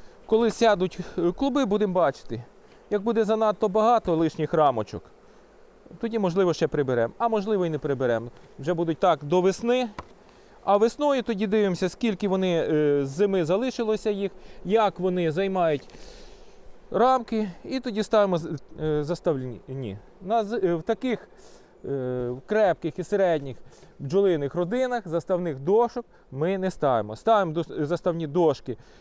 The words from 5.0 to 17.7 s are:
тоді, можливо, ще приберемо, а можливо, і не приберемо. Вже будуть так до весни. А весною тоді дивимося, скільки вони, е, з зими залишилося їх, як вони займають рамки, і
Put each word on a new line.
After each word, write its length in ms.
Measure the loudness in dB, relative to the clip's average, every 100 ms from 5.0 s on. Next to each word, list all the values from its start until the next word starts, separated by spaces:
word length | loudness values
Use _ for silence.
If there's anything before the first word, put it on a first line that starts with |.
| -14 -20 -20 -20 -20 -20 -20 -20 -20 -10
тоді, 180 | -6 -2
можливо, 360 | 0 2 2
ще 140 | 2 0
приберемо, 440 | 0 0 0 0 0
а 100 | -2
можливо, 380 | -2 -2 -2 0
і 40 |
не 80 | -2
приберемо. 520 | -2 -2 0 0 -4 -14 -20 -10
Вже 160 | -4
будуть 240 | -2 -2 0
так 260 | 2 2
до 160 | 2 2
весни. 480 | 2 0 0 0 -2 -8 -18 -20 -20 -20 -20 -10
А 120 | 0 4
весною 460 | 4 2 0 0
тоді 240 | 0 -2 0
дивимося, 420 | 2 2 0 -4
скільки 400 | -2 -2 0 0
вони, 400 | 0 0 0 2
е, 380 | 2 2 2 0
з 20 |
зими 360 | 0 0 2
залишилося 680 | 0 0 -2 -2 -2 -2 -2
їх, 220 | -4 -4 -8 -20 -12
як 360 | 0 2 2 0
вони 320 | -2 0 0
займають 560 | 0 -2 0 0 0 -4 -20 -18 -18 -20 -20 -20 -20 -20 -18 -4
рамки, 600 | 2 2 2 0 -4 -4 -8
і 160 | -8